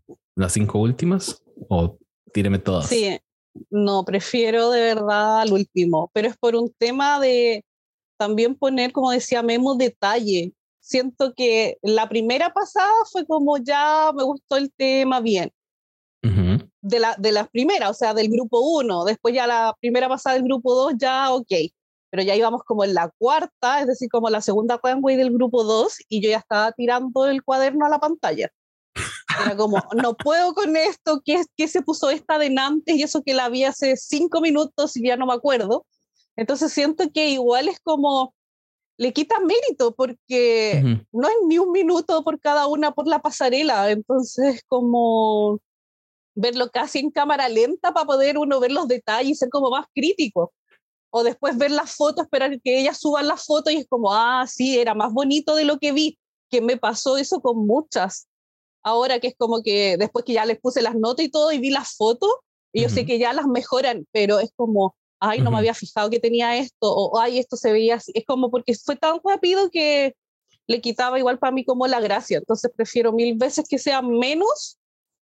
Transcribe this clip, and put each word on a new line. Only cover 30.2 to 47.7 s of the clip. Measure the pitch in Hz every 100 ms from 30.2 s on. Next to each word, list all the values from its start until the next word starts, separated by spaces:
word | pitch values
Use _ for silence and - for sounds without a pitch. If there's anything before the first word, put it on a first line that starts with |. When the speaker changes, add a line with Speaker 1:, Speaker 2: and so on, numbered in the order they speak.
| 285 330 359
Speaker 2:
con | 339 311 320
esto, | 330 - - 302 -
¿qué, | 330 330 -
qué | 311
se | 359
puso | 294 311 285
esta | 302 - 311
de | 294 262
antes? | 277 302 - 311
Y |
eso | 294 311
que | 277
la | 262 247
vi | 254 269
hace | 269 277 262
cinco | - 294 330 330
minutos | 330 294 302 - 285 247
y | 240
ya | 247
no | 254
me |
acuerdo". | 240 285 247 196 269 - _ _ _ _ -
Entonces | 226 277 320
siento | - 285 311 349
que | 311 302
igual | 269 240 247 302
es | 359
como, | - 311 285 269 262 _ _ _ _ _ _ -
le | 247
quita | 277 302 440
mérito, | 349 453 554 294 233 233
porque | 262 240 - 247 240 226 214 170
Speaker 1:
Ujú. | 135 113 - 220
Speaker 2:
no | 277
es | 466 349
ni | 330
un | 370
minuto | 359 339 349 339 320
por | 311 311
cada | 294 294 285
una | 294 302
por | 285 294
la | 302
pasarela, | 302 - 262 254 311 220 202
entonces | 214 - 262 247 - 277 240 -
como, | 254 240 240 233 226 220 214 208 208 _ _ _ _ _ _ _ -
verlo | 233 240 240
casi | 247 294 294
en | 277
cámara | 285 294 277 254
lenta | 220 247